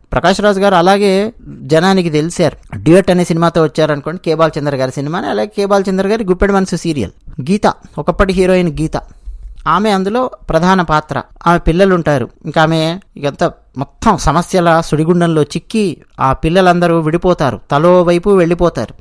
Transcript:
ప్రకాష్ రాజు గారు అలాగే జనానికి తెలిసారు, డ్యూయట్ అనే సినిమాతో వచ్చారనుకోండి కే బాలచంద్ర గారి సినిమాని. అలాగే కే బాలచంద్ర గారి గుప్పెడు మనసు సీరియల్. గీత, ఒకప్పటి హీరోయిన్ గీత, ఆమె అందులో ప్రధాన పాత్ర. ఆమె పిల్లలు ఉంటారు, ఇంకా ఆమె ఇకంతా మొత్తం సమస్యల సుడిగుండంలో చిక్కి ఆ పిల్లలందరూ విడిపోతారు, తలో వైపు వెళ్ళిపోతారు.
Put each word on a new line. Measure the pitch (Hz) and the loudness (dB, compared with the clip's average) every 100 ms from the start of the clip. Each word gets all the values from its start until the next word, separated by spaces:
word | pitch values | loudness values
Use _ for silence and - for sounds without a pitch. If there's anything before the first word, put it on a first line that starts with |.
| _ | _
ప్రకాష్ | 127 170 196 | -2 0 2
రాజు | 208 190 | 0 2
గారు | 202 185 | 2 4
అలాగే | 175 202 202 190 214 - - 139 | 4 2 2 0 -2 -8 -18 -14
జనానికి | 135 156 185 190 170 | 0 2 2 2 0
తెలిసారు, | 151 160 - 156 - - 104 | -2 -2 -2 -2 -2 -12 -4
డ్యూయట్ | 107 180 190 | 4 4 4
అనే | 180 | 0
సినిమాతో | 175 165 170 165 | 0 0 0 0
వచ్చారనుకోండి | 156 156 156 147 147 175 - | 0 0 -2 -2 -6 -8 -4
కే | 156 | 0
బాలచంద్ర | 160 156 143 139 | 0 -2 -4 -2
గారి | 131 | -4
సినిమాని. | 139 143 175 277 | -4 -6 -6 -4
అలాగే | 202 208 - | -4 -4 -4
కే | 202 | 0
బాలచంద్ర | 202 190 190 196 | 0 0 -2 -2
గారి | 220 | -2
గుప్పెడు | 196 180 202 | -2 0 0
మనసు | 196 190 170 | 0 0 -4
సీరియల్. | 170 147 92 - - - | -4 -4 -6 -10 -16 -8
గీత, | 131 208 208 - - - | -4 0 0 -2 -10 -8
ఒకప్పటి | 147 - 196 | -4 0 0
హీరోయిన్ | 185 185 185 175 143 | 2 2 2 0 -2
గీత, | 156 135 - - - - - - - | -6 -6 -10 -16 -16 -16 -16 -4 0
ఆమె | 170 220 | 2 2
అందులో | 196 190 233 254 - - | 0 -2 -4 -4 -8 -4
ప్రధాన | 160 180 190 | 0 2 2
పాత్ర. | 165 151 - 127 - - 170 | 0 -2 -2 -8 -10 -4 0
ఆమె | 170 | 0
పిల్లలు | - 165 196 180 | 2 2 2 2
ఉంటారు, | 160 143 117 - - | 0 -2 -4 -10 -6
ఇంకా | 165 | 0
ఆమె | 156 160 160 175 - - | 2 0 -2 -6 -12 -10
ఇకంతా | 143 - 165 - _ - | -8 -4 -4 -4 _ -12
మొత్తం | 120 _ 226 185 | -12 _ 0 2
సమస్యల | - 151 170 185 170 165 165 | 2 0 0 0 2 2 0
సుడిగుండంలో | 147 160 175 170 156 | 0 0 2 2 0
చిక్కి | 147 170 - 220 202 139 - - | -2 -4 -6 -4 -4 -6 -12 -4
ఆ | 135 | -2
పిల్లలందరూ | 131 160 180 180 175 175 165 | 0 0 2 4 4 2 0
విడిపోతారు, | 156 170 180 175 143 107 - | 0 0 0 0 -2 -4 -4
తలో | 147 170 180 | 0 4 4
వైపు | 170 175 202 | 4 0 2
వెళ్ళిపోతారు. | 196 170 175 170 143 110 - | 2 2 0 0 -2 -8 -12